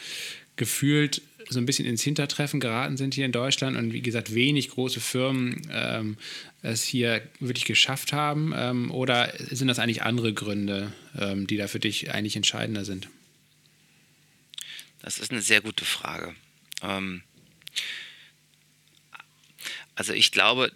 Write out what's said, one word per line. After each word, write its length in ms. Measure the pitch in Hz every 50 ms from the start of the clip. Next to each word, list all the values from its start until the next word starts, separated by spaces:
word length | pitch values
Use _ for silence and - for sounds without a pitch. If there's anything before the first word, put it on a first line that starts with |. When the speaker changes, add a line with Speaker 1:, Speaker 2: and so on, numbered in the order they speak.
| - - - - - - - - - - _
Speaker 1:
gefühlt 640 | - 120 - - - 139 143 147 151 147 143 - - - - - - - -
so 100 | 123 123
ein 80 | 120
bisschen 200 | 131 135 - -
ins 160 | 123 120 110 -
Hintertreffen 580 | 143 151 - 143 139 - - 147 139 - 143
geraten 360 | 131 120 113 117 135 151 139
sind 180 | 127 135 135 131
hier 100 | 135 139
in 80 | 127 120
Deutschland 440 | 117 123 135 131 - 135 131 127
und 160 | 120 117 113 113
wie 100 | 120 123
gesagt, 320 | 120 110 117 - 107 110
wenig 360 | 117 123 143 147 139 127 -
große 300 | - - 127 127 - 117
Firmen, 680 | 113 - - 127 127 135 135 131 123 123 - - - 104 -
ähm, 440 | 113 120 120 117 113 110 107 107 - - - - - - - - _ -
es 220 | 120 113 113 -
hier 420 | - - 123 120 117 113 110 113 - - -
wirklich 240 | 131 120 123 120 -
geschafft 480 | - 113 - - - 135 135 - - -
haben? 420 | 147 151 147 147 151 156 160 -
Ähm, 340 | 123 123 123 123 123 120 -
oder 420 | - 127 131 127 123 120 120 - - - 123 -
sind 180 | 131 120 135 131
das 100 | 120 120
eigentlich 240 | 110 120 113 - -
andere 300 | 110 120 123 117 113 104
Gründe, 600 | - 101 104 101 104 101 101 101 98 101 104 - - - - - -
ähm, 280 | 101 98 98 98 98
die 100 | 92 107
da 100 | 104 101
für 140 | 95 - 113
dich 320 | - 107 101 - - - -
eigentlich 240 | 104 104 107 -
entscheidender 480 | 107 101 - - 110 110 113 110 104 98
sind? 240 | 98 95 92 98 - - - - - _ _ _ _ _ _ _ _ _ _ _ _ _ _ _ _ _ _ _ _ _ _ _ _ - - - - - - - - _ - -
Speaker 2:
Das 160 | - - -
ist 140 | 107 - -
eine 80 | 113
sehr 220 | 101 - 110 104 -
gute 240 | 107 - - -
Frage. 500 | - - - - 73 78 85 82 85 82 - - - _ _ _ - - - 92
Ähm, 400 | 92 98 95 95 95 90 90 - _ _ - - - _ _ - - - - - - - - - - - - - - - _ _ _ _ _ _ _ _ _ _ _ _ _ _ _ - - - _ _ _ _ - _ - - - - - - - _
also 180 | - 95 - -
ich 180 | - - -
glaube, 400 | - - 95 107 123 127 127 - -